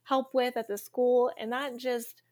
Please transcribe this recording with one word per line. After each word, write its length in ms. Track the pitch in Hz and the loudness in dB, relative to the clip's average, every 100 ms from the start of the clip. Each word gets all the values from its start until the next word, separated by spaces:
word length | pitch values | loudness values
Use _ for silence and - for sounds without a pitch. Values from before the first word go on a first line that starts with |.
help 300 | - 269 262 | -2 0 0
with 220 | 262 247 240 | 0 0 -2
at 120 | 226 | -4
the 80 | 202 | -6
school. 520 | - - 247 247 247 - | -6 0 4 4 4 0
And 140 | 226 | -6
that 240 | 247 277 240 | -4 -4 -6
just 460 | 254 240 226 - _ | -4 -4 -6 -14 _